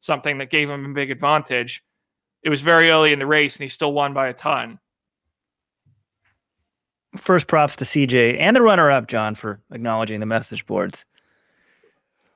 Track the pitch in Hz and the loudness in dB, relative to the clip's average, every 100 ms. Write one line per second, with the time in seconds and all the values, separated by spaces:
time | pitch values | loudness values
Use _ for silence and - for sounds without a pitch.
0 | - 143 151 139 135 156 147 143 139 143 | -6 -4 -4 -6 -4 -4 -4 -6 -8 -6
1 | 135 127 143 151 - 127 123 - _ _ | -6 -4 0 0 0 -6 -6 -12 _ _
2 | _ _ _ _ 156 143 151 165 165 160 | _ _ _ _ -4 -2 4 4 6 6
3 | 156 143 139 151 143 - 135 - 151 143 | 4 2 0 0 0 -4 -10 -4 -4 -2
4 | 143 139 135 123 151 135 117 - _ _ | -2 -2 -4 -4 -4 -4 -6 -16 _ _
5 | _ _ _ _ _ _ _ _ _ _ | _ _ _ _ _ _ _ _ _ _
6 | _ _ _ _ _ _ _ _ _ _ | _ _ _ _ _ _ _ _ _ _
7 | _ - - 180 - 156 147 - 131 147 | _ -10 0 0 2 2 2 -2 -4 0
8 | 135 123 117 123 170 247 226 185 151 135 | 2 4 2 2 2 4 4 6 4 2
9 | 113 117 107 107 110 98 _ 117 117 110 | 0 -4 -4 -6 -10 -12 _ -10 -4 -4
10 | 110 107 110 113 - 104 - 101 95 - | -4 -6 -4 -4 -4 -14 -6 -4 -4 -8
11 | - _ _ _ _ _ _ _ _ _ | -20 _ _ _ _ _ _ _ _ _
12 | _ _ _ | _ _ _